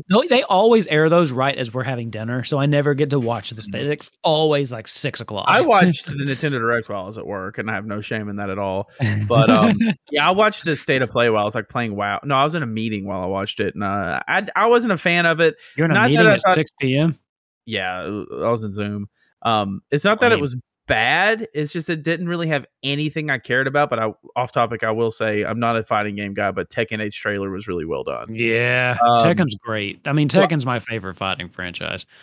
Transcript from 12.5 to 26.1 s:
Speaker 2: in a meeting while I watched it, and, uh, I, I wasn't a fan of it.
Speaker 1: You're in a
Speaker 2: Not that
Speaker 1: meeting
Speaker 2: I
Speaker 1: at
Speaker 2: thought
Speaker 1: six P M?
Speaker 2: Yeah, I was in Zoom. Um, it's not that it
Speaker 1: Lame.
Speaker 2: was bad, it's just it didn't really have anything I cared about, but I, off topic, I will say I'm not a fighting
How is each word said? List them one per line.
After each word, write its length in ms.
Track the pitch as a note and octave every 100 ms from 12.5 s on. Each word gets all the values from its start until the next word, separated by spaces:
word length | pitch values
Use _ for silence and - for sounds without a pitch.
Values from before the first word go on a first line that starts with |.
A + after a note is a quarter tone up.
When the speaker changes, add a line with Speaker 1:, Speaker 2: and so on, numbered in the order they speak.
| E3
Speaker 2:
in 80 |
a 40 | C#3
meeting 380 | A2 A2+ G#2+ G2
while 160 | G2
I 60 | F2+
watched 320 | G2 G2+ -
it, 160 | G2+ -
and, 80 |
uh, 360 | G2+ G2+ E2+ C#2 -
I, 200 | F3+ G3+ -
I 100 | G#3+
wasn't 280 | A#3+ A#3
a 40 | F3+
fan 300 | F3+ F3 E3+
of 120 | D#3+
it. 160 | E3 - - -
Speaker 1:
You're 100 | D#3+
in 60 |
a 20 |
Speaker 2:
Not 80 | F#3 A3+
that 40 |
Speaker 1:
meeting 160 | D3+ -
Speaker 2:
I 60 |
Speaker 1:
at 80 | -
Speaker 2:
thought 140 | F#3+ F3+
Speaker 1:
six 160 | D#3 -
P 160 | C3+ C3+
M? 220 | D#3+ C#3+ _ _ _ _ -
Speaker 2:
Yeah, 320 | G#2 F#2 F2+
I 480 | E2+ G#2 - B1+ G2
was 140 | A#2
in 80 | G#2+
Zoom. 360 | G2+ G#2 G#2 G#2 _ _ _
Um, 380 | A2+ A2 G2 F#2+ -
it's 120 | D3
not 160 | F#3+ G#3+
that 100 | A#3+
it 40 | A3
Speaker 1:
Lame. 60 |
Speaker 2:
was 140 | C#3+ B2 - _ -
bad, 600 | A#2+ A#2 D#3 G3+ A3+ A3+
it's 180 | D3 D3
just 160 | F3 D#3
it 120 | D#3+
didn't 260 | D3 E3 F3
really 180 | F3 E3
have 180 | D3 B2 _
anything 480 | C3+ C#3+ D3+ D#3+ D3+
I 80 | C3
cared 280 | - B2 C3+
about, 220 | C#3+ D3
but 100 | A2+
I, 140 | A2 - - -
off 160 | B2
topic, 300 | C3+ A2+ A2+ A2
I 60 |
will 200 | A2 A#2
say 320 | - A2 G#2
I'm 160 | G2+ A2
not 160 | A#2 A#2
a 80 |
fighting 320 | A2 A2 G#2